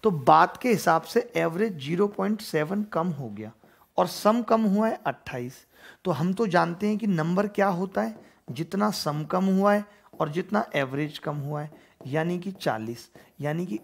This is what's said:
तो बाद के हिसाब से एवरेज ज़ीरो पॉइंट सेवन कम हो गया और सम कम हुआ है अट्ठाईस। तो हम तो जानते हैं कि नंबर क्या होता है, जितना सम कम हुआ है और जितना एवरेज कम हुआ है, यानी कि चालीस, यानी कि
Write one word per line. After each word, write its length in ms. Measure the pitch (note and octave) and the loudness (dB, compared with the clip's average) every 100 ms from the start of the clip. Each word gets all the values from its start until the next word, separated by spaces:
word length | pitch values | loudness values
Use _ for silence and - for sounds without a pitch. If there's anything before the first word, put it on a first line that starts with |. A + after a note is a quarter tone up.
तो 80 | A3 | 2
बाद 460 | E3 C3 D#3 F3+ - | 2 6 8 6 2
के 120 | B3+ | 0
हिसाब 340 | G#3 - D#3+ | 2 4 2
से 300 | - A#3 A#3+ E3 | 2 -2 -2 -2
एवरेज 480 | E3 E3+ A3 E3+ | 0 0 -2 -2
ज़ीरो 240 | C3+ E3+ G3+ | -4 0 0
पॉइंट 320 | G3+ G3 G#3+ | 0 -2 -2
सेवन 420 | - D#3 D3+ G3+ | -2 -2 0 -2
कम 260 | G#3 E3 F3+ | -2 -2 -2
हो 200 | C#3 A#2+ | -4 -8
गया 240 | G2+ G#2+ - _ _ _ - | -10 -12 -16 _ _ _ 0
और 100 | F3+ | 0
सम 360 | - G#3 A#3 | 2 2 2
कम 200 | A3+ A3+ | 2 2
हुआ 260 | A3 G3 A3 | 4 2 2
है 120 | - - | 0 -4
अट्ठाईस। 600 | C3+ - B2+ B2 - _ _ - - | -6 -10 -10 -10 -12 _ _ -20 -8
तो 60 | F#3 | -4
हम 240 | C#3 F3 | 0 0
तो 120 | F#3+ A3+ | 0 2
जानते 420 | F3 E3+ E3+ G#3 | 2 2 0 -2
हैं 100 | G#3+ | 0
कि 80 | A3 | 0
नंबर 420 | E3+ D#3+ F3+ G#3 | 0 2 0 0
क्या 180 | G#3 G3 | 2 0
होता 360 | F3 F#3+ G3+ | 0 -2 -4
है, 220 | A3+ A3 - _ - | -4 -8 -20 _ -14
जितना 400 | B2 D#3 G3 G#3+ | -8 -6 -2 -2
सम 340 | - D#3 D3 | 0 -4 -4
कम 200 | D#3 F#3 | -2 0
हुआ 300 | F#3+ F#3+ G3+ | 2 4 4
है 100 | G#3 G#3 - _ - | 2 -2 -20 _ -6
और 80 | D#3 | -4
जितना 380 | D#3 F#3 G#3 - | -4 -2 -2 0
एवरेज 440 | D3 C3 C#3 D3+ D3 | -2 -2 -2 -6 -6
कम 180 | - D3 | -8 -6
हुआ 260 | C#3 D3 | -6 -8
है, 100 | D3 - _ _ C3 | -8 -14 _ _ -6
यानी 320 | D3 E3 F3+ | -2 -2 -4
कि 140 | F#3 | -6
चालीस, 580 | F#3+ - A2 A2 A#2+ - - - _ | -4 -4 -2 -6 -10 -14 -20 -20 _
यानी 260 | D3 D#3 F#3 | -4 -4 -6
कि 140 | G#3 | -8